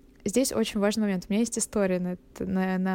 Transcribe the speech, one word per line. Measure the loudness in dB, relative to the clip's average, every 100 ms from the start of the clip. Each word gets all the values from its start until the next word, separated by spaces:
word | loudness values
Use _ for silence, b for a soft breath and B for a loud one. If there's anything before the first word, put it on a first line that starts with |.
| -20 -8 -2
здесь | 2 2
очень | 0 -2 2
важный | 0 2
момент. | 0 -2 -2
У |
меня | 0
есть | 0 -2
история | -2 0 2 0
на | -2
это, | -6 -12 -8 -2
на, | 0 0 0
на, | 0